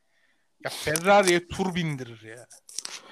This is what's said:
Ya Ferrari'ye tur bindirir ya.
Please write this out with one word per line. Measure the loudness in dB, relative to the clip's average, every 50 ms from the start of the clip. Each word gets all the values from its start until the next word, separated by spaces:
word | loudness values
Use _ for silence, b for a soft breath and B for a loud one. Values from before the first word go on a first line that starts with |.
| _ _ _ _ _ _ _ _ _ _ _ _ -10
Ya | -10
Ferrari'ye | -8 -6 -4 -4 -4 0 4 6 6 6 6 6 4 2 0 -4
tur | -6 -4 -4 -2 -2
bindirir | -2 -4 -4 -4 -6 -10 -14 -16 -18 -18
ya. | -18 -18 -18 -20 -20 -20 -20 _ -18 -14 -12 -12 B B B B B